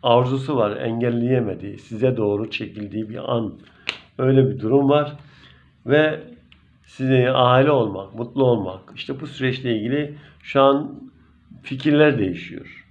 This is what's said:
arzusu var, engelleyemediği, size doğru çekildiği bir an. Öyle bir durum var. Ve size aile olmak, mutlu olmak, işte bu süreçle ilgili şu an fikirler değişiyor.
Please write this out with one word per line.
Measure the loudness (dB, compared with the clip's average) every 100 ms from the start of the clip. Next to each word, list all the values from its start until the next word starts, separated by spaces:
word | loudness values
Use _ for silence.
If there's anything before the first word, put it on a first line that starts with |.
arzusu | 4 4 4 -2 -2 0
var, | 0 -2
engelleyemediği, | -6 -2 -2 -2 0 0 -2 -6 -12 -16
size | -14 -2 -2 0
doğru | -2 -2 -4
çekildiği | -8 -10 -12 -10 -8 -10
bir | -10 -4 -4
an. | -4 -10 -20 _ -12 -12 -18 -2
Öyle | 4 4 4
bir | 0
durum | 0 2 4
var. | 2 0 -10 -20 _ -20 _ _ _ 0
Ve | 2 2 -2 -12 -20 _ _ _ _
size | _ -6 2 4 4
aile | 4 4 6 4
olmak, | 2 0 -4 -12 -12
mutlu | -8 0
olmak, | 2 2 -2 -10 -18 -16
işte | -12 -10
bu | -12
süreçle | -4 -4 -4 -4 -4
ilgili | -2 -4 -6 -12 -20 _
şu | -4 4
an | 4 4 -2 -12 -20 _ _ _ _ -20
fikirler | -12 -4 0 4 4 4
değişiyor. | -2 -4 -12 -16 -18 -20 _